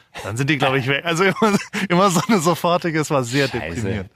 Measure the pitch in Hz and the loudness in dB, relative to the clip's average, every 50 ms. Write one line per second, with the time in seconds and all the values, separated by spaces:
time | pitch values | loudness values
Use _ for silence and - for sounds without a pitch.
0 | _ _ _ - - 95 104 117 139 135 156 131 135 135 131 135 117 131 139 139 | _ _ _ -12 -8 -6 -4 -2 0 0 0 0 2 0 0 0 0 0 -2 -2
1 | - 170 170 160 190 190 - - 226 214 202 196 - - - 208 190 - 180 175 | -2 -2 0 2 2 2 2 2 2 2 2 0 -2 -4 -6 -6 -4 0 2 4
2 | 196 202 170 180 - - 233 190 147 175 170 - - 175 175 175 - 175 151 160 | 4 4 4 2 2 2 2 2 4 2 0 2 0 0 0 0 0 -2 -2 -2
3 | 151 - 160 135 127 117 123 143 139 131 - 120 73 82 85 127 110 95 98 104 | -2 0 0 0 0 0 0 0 0 0 -2 -6 -6 -6 -6 -4 -4 -4 -4 -4
4 | 90 - _ | -6 -10 _